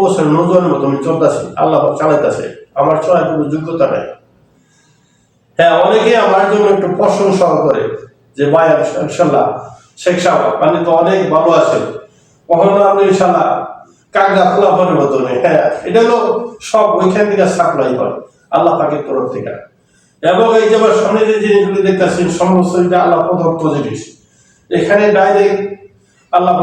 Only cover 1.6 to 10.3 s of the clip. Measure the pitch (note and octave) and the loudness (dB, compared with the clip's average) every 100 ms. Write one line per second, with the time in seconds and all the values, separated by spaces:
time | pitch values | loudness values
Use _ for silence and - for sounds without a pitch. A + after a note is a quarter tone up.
1.6 | D#3+ D#3+ C#3+ - D#3 D3 - - - - | 0 0 0 -2 0 0 -2 -4 -8 -14
2.6 | - C#3 D#3 D#3 F3+ E3+ E3 D3+ C#3+ D#3 | -8 -4 -2 -2 0 0 0 -4 -4 -6
3.6 | D#3+ E3 C#3 - - - _ _ _ _ | -6 -2 -2 -2 -8 -14 _ _ _ _
4.6 | _ _ _ _ _ _ _ _ _ - | _ _ _ _ _ _ _ _ _ 0
5.6 | E3+ E3 - A3 A3+ A#3 G3+ F#3+ G3+ G#3 | 2 4 2 2 2 2 2 0 2 2
6.6 | G3+ G3 F3+ - G3 G3+ G3 F3+ E3+ D3+ | 0 0 -2 -2 -2 0 0 0 0 0
7.6 | D#3 A#2+ - - - _ _ - C#3+ D#3+ | 0 -2 -4 -8 -14 _ _ -4 0 2
8.6 | D#3+ D3+ - - - - D3+ C#3 - - | 2 2 -2 -4 -6 -2 0 0 -2 -4
9.6 | - - _ - F3+ F3 F3 | -12 -20 _ -6 -2 0 0